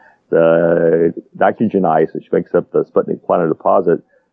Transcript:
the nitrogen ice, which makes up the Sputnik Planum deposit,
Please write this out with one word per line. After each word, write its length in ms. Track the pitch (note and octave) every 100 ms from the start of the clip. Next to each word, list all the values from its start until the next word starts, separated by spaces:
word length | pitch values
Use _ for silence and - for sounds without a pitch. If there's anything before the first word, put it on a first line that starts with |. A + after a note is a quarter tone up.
| _ _ -
the 840 | E2 E2 E2 E2+ E2+ E2+ E2 E2+ D#2+ -
nitrogen 500 | F2+ F#2+ - A2 G2+
ice, 280 | F2 D#2+ D#2+
which 160 | - -
makes 240 | F2+ F2+
up 160 | F2 E2
the 140 | -
Sputnik 360 | - - - E2 -
Planum 220 | F#2 E2
deposit, 560 | - F#2+ G2+ F2 E2 - _ _